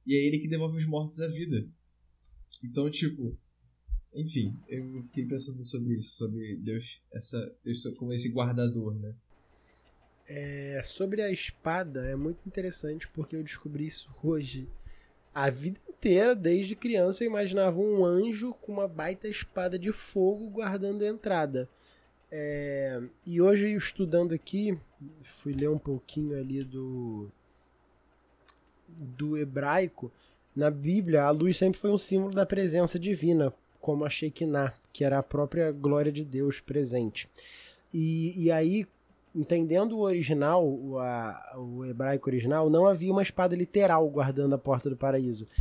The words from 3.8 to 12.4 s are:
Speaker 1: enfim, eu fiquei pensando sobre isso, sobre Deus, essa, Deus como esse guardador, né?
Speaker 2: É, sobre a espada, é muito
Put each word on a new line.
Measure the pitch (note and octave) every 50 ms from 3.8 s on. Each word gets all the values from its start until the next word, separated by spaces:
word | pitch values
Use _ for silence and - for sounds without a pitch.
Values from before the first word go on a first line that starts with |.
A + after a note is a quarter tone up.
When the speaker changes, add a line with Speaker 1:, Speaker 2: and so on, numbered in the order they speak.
| _ - - - - _ -
Speaker 1:
enfim, | - D#3 D#3+ D#3+ C3 G#2+ - A2 - - -
eu | - C3 B2+ C3 C3 B2+ A#2+
fiquei | - - C#3 B2
pensando | A#2+ C#3 C3 C3+ C#3 B2+ B2+ B2
sobre | - - B2 A#2+ A#2+ A#2
isso, | G#2+ G#2+ - -
sobre | - A#2 G#2+ G#2+ A2+ A2 G#2+ G2+
Deus, | - G2 A2 A2 A2+ A#2 - - - _ _ -
essa, | G#2+ - - B2 A#2 G#2+ - - _ _
Deus | A#2+ A#2 - - A#2+ A#2+
como | - B2+ B2 B2
esse | A#2+ B2 A#2 A2+
guardador, | B2 A#2+ B2 B2 B2 A#2+ A#2+ A#2+ A#2 A2 G#2+ G#2+ G#2
né? | G#2 G#2+ A2 - _ _ _ _ _ _ _ _ _ _ _ _ _ _ _ _ _ _ _ _ _
Speaker 2:
É, | - D3 C#3+ C#3+ C#3+ C#3+ C#3+ C#3 C#3 C#3 C3 B2+
sobre | - - - F#3+ F#3+ G3+ G#3+ G#3+
a | G3+
espada, | F#3+ - - - - - - D#3+ E3 F#3 F#3 D#3+ C3+ C3 B2+
é | C3 C3+
muito | C#3 C#3+ D#3+ E3+ -